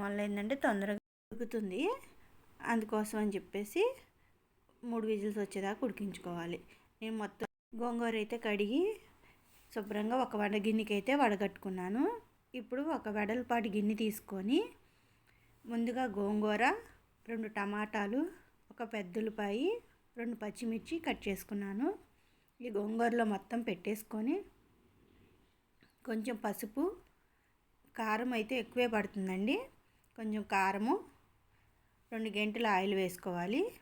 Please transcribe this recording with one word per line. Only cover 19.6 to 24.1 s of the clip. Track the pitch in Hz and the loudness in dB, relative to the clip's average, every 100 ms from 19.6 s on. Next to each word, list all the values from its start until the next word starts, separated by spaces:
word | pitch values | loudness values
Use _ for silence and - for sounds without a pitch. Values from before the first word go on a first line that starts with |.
| 339 466 - _ _ - | 0 0 -6 _ _ -8
రెండు | 233 233 | -6 -4
పచ్చిమిర్చి | 208 - 233 226 - 330 294 | -6 -4 -4 -4 -4 -4 -2
కట్ | - 202 | -2 -2
చేసుకున్నాను. | 190 - 202 196 202 302 427 - _ _ _ _ - 247 | -4 -4 -6 -4 -2 -2 -2 -8 _ _ _ _ -12 -4
ఈ | 208 | -2
గోంగూరలో | 208 226 233 240 220 | 0 2 2 4 2
మొత్తం | 196 - 233 226 | 0 -2 -4 -2
పెట్టేసుకొని | 175 196 214 - | -4 -2 -4 -4